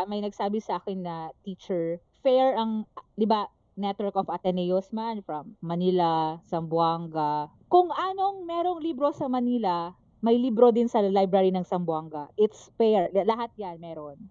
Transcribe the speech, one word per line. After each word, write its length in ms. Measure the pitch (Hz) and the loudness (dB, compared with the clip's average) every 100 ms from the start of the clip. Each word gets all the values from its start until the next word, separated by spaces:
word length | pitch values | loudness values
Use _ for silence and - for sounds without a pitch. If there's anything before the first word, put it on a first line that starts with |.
may 140 | 196 208 | 0 -4
nagsabi 380 | 208 - 208 214 | -6 -4 -4 -4
sa 200 | - 180 | -4 -6
akin 240 | - 190 | -6 -6
na 140 | 175 165 160 - | -6 -8 -10 -12
teacher, 560 | - 180 - 180 165 170 _ _ | -14 -12 -6 -2 -2 -6 _ _
fair 340 | 269 254 262 | 2 4 4
ang, 320 | 220 226 220 214 - - | 2 0 -2 -6 -14 -12
di 100 | - | -2
ba, 220 | 214 214 202 _ _ | 2 2 -2 _ _
network 400 | - 196 202 202 | -6 -4 -4 -4
of 120 | 190 190 | -2 -4
Ateneos 640 | 175 185 180 175 185 190 | -2 -2 0 0 0 -2
man, 280 | 220 226 220 | -6 -6 -6
from 340 | 190 151 143 - | -8 -10 -10 -12
Manila, 760 | 165 170 180 180 170 160 156 165 | -6 -2 2 4 4 2 0 -4
Zamboanga. 1000 | - 170 165 165 165 165 170 156 151 151 151 - - | -6 -6 -2 0 2 0 -4 -2 -2 -2 -4 -12 2
Kung 240 | 359 359 | 4 4
anong 520 | 294 370 392 381 392 | 0 -4 -2 -4 -4
merong 360 | 339 339 349 330 | -6 -4 -2 -2
libro 320 | 311 254 285 | -6 -2 -2
sa 160 | 285 285 | -2 -2
Manila, 680 | 254 247 247 202 175 170 185 _ _ | -2 0 0 0 -2 -4 -10 _ _
may 160 | 220 | 2
libro 360 | 240 254 214 247 | 2 2 6 6
din 160 | 226 233 | 6 2
sa 120 | 233 | 2
library 520 | 202 196 190 196 190 | 2 4 4 4 4
ng 120 | 185 | 2
Zamboanga. 640 | 175 180 170 160 160 151 147 | -2 -4 -2 -4 -6 -10 -6
It's 360 | - 214 - - | 0 0 0 -10
fair. 320 | - 226 214 170 | 0 2 4 2
Lahat 420 | 190 185 226 233 | 0 0 0 -4
yan 240 | - 190 170 | -10 -12 -12
meron. 400 | 165 160 147 143 - | -12 -12 -14 -16 -20